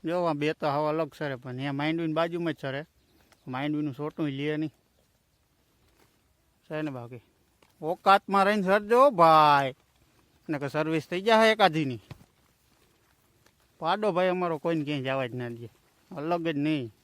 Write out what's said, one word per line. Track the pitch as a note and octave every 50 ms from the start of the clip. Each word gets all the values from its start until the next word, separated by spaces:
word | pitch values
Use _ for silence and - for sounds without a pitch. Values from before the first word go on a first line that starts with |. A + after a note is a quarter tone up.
| -
જો | D#3+ E3+ F3+ F3
આ | E3+ D3+ C#3+
બે | D3 D3+ D#3 _
તો | - D3+ C#3
હાવ | D3 D3+ D3+
અલગ | D3+ D#3+ E3 D3 - -
સરે, | D#3+ C#3+ C3+ B2
પણ | C3 C3+
અહીંયા | B2 B2+ C3+ C#3+ C#3 C#3
માંડવીની | C#3+ D#3 D#3+ E3 E3+ D#3+ D#3 D#3
બાજુમાં | E3 F3 E3+ F3 E3+ E3 D3+
જ | _
સરે. | - C#3 C3 C#3 D#3 _ _ _ _ _ _ _ _ _ _ _ _ - B2+
માંડવીનું | B2+ C#3 D3 D3+ D3 D3+ D3 B2+ -
સોટું | D3 D3+ - - E3 D3
ય | C3+ C3+
લે | C#3+ D3+ D3+ D3+
નહીં. | D#3 D#3 _ _ _ _ _ _ _ _ _ _ _ _ _ _ _ _ _ _ _ _ _ _ _ _ _ _ _ _ _ _ _ _ _ _ _ _ _ _ _ _
છે | D#3+ D3+ D#3
ને | D3+ C3+ B2+
બાકી. | A#2+ A#2+ B2 A#2+ _ _ _ _ _ _ _ _ _ _ _ _
ઓકાતમાં | - D#3 F3+ - _ G3 G3 G3+ _ - F#3+ G3 G3
રહીને | G3 G#3+ G#3+ F#3+ F#3
સરજો | G3 G#3+ G#3 G#3 A#3 A#3+ C4+ D4
ભાઈ. | B3 E3+ E3+ D#3+ D#3+ D#3 D3+ D3+ C#3+ C#3 C#3 C3+ B2+ _ _ _ _ _ _ _ _ _ _ _ _ _ _ -
નકર | D#3 C#3 C#3+ C#3
સર્વિસ | - D3+ D#3 D#3 D#3+ D#3+ C#3+ _
થઈ | F3 F3+ F#3+ A3
જાય | A3+ A3 A3+ A3 A3
એકાદીની. | A3 G#3 F#3 D3+ D#3+ D#3 C3+ B2 G#2+ _ _ - _ - _ _ _ _ _ _ _ _ _ _ _ _ _ _ _ _ _ _ _ _ _ _ _ _ _ _ _ _ _ _ _
પાડો | D#3+ D#3+ F3+ G#3 G#3+ G#3 F3
ભાઈ | E3+ F#3 F#3 F3+
અમારો | F#3 F3+ E3+ E3 D3 _
કોઈને | E3+ E3+ D#3+ D3
ક્યાંય | C#3 D3+ C#3+ B2+ C3+
જવા | C3 C3+ C3 B2
જ | A#2 B2
ના | B2 A#2+ A#2 A2+
દે. | A#2+ A2+ _ _ _ _ _ _ _ _
અલગ | F#3+ D#3+ C#3+ E3 F3 F3 D#3+
જ | E3+ D#3+ C#3+
નહીં. | C#3+ D#3 D#3 D3 B2+ A2+ _ _